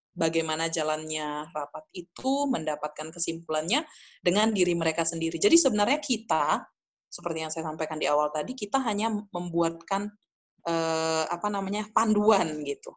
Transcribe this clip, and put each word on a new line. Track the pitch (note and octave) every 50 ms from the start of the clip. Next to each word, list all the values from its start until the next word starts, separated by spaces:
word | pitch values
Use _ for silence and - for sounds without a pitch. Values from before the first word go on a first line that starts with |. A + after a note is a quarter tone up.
| _ _ _
bagaimana | E3+ E3+ E3 E3 E3 D#3+ D#3+ D#3 D#3+ E3 E3
jalannya | E3 E3+ D3+ D#3 D#3 D#3 D#3 D#3 D#3 D#3 D3+ D3 D3 D3+ D#3 E3 -
rapat | D3+ C#3+ - - D#3 - _ -
itu, | F#3+ E3+ - _ - - C4 C4+ C#4+ C#4+ C#4
mendapatkan | A3+ D#3+ D#3+ D#3 D3 D3 D#3 D3 - - D#3 D#3+ -
kesimpulannya | F3 - E3+ E3 E3 E3 - D#3 D#3 D#3+ E3+ A3 D4 E4+ - - - - - - _ -
dengan | F3 F#3 G#3 G#3+ A3+ G#3+
diri | F#3+ F3+ F3 E3+ E3+
mereka | E3 D#3+ D#3 - E3 -
sendiri. | E3 E3 D#3+ E3 E3 D#3+
Jadi | G3+ G#3+ D#4+ E4+
sebenarnya | - B3+ G#3 G#3 G#3 A#3 C#4 D4+
kita, | - - A#3+ G#3 - - D#3+ D#3 C#3+ D3+ F#3+ A#3+ A#3+ - _ _ _ _ _ _ _ _
seperti | - - E3+ E3+ D#3+ D#3+ D#3+
yang | D#3 -
saya | E3 D#3+ D#3+
sampaikan | D#3 E3 D#3+ D#3 D#3 D#3
di | D#3 D3+
awal | D3 D3 D3+ D3 -
tadi, | D3+ E3+ G3 B3+ -
kita | G#3 G#3 - C4+ C4
hanya | A#3 G#3 G3+ G#3+ A3+ A3 G#3 G#3 - -
membuatkan, | F3 F3 F3 E3 E3+ E3+ E3 E3 E3 - - G3 G3 G3+ G#3 - _ _ _ _ _ _ _ _ _ _ E3+
eee, | E3+ E3 E3 D#3+ D#3+ D#3+ D#3+ D#3+ D#3+ D#3+ D#3+ -
apa | F3 F3 G#3 G#3
namanya, | G#3 G3 F#3+ F#3+ G#3 G#3 G#3 - -
panduan | G#3+ A3+ G#3+ G#3+ G#3 G#3 A3 G#3+ G3 E3+ D#3+ D3+ D3+ D3
gitu. | C#3+ C#3 - - - -